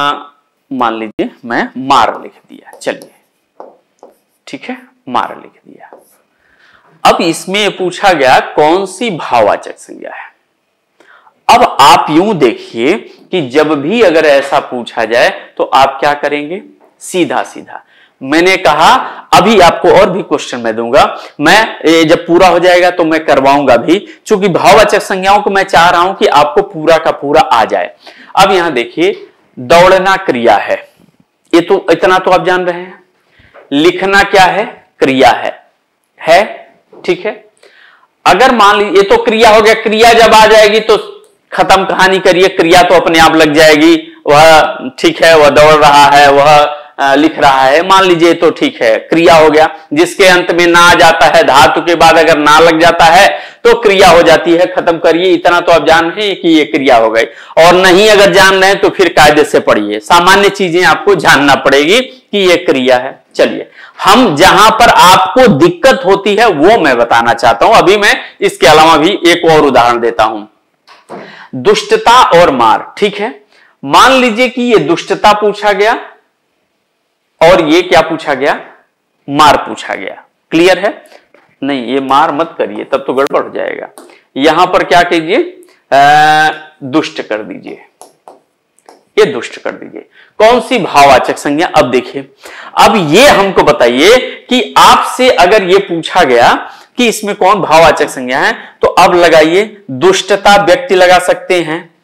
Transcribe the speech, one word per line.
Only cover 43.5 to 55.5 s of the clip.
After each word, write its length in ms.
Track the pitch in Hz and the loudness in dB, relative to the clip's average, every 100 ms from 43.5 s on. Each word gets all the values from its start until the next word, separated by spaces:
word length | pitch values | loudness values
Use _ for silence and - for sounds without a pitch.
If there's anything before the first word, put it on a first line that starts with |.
जाएगी। 420 | 147 156 151 160 165 160 - - | 2 2 4 2 2 -2 -10 0
वह, 360 | 147 160 156 147 - 123 - | 4 4 4 2 -4 -14 -4
ठीक 240 | 175 160 | -4 0
है, 140 | 170 160 | 2 4
वह 120 | 147 | 4
दौड़ 240 | 135 151 | 4 4
रहा 320 | 151 147 143 143 | 4 4 4 4
है, 260 | 139 143 | 4 4
वह, 460 | 139 143 151 147 147 - - | 4 4 2 2 -4 -16 -6
अ, 160 | 139 139 | -2 0
लिख 240 | 156 156 | 0 0
रहा 220 | 143 135 | 0 2
है, 260 | 131 147 185 | 2 0 2
मान 160 | 190 | 2
लीजिए, 300 | 190 170 170 | 2 2 2
तो 160 | 165 160 | 2 0
ठीक 300 | - 151 - | -2 -6 -4
है, 160 | 120 107 | -2 -2
क्रिया 360 | - 160 170 165 | -2 0 2 4
हो 140 | 156 | 4
गया। 180 | 151 156 - - | 4 0 -2 -8
जिसके 340 | 147 170 - 190 | -4 -2 0 2
अंत 240 | 180 175 | 2 0
में 160 | 170 175 | -2 0
ना 120 | 170 | 2
आ 140 | 175 | 2
जाता 320 | 175 170 165 160 | 4 2 2 2
है, 180 | 165 | 2
धातु 380 | 147 131 160 165 | 2 2 2 0
के 140 | 156 165 | -2 0
बाद 220 | 165 160 | 2 2
अगर 200 | 160 156 | 2 0
ना 220 | 147 156 | 2 2
लग 200 | 165 160 | 2 2
जाता 260 | 170 170 170 | 2 2 2
है 220 | 170 175 151 - - | 4 2 -2 -12 -4
तो 100 | - - | 0 2
क्रिया 280 | 214 190 190 | 2 2 4
हो 120 | 170 | 4
जाती 320 | 165 156 175 | 4 2 2
है, 120 | 165 175 | 0 0
खत्म 320 | 175 160 165 | -2 -2 0
करिए। 360 | 165 165 185 | 0 0 0
इतना 260 | 170 180 | 0 0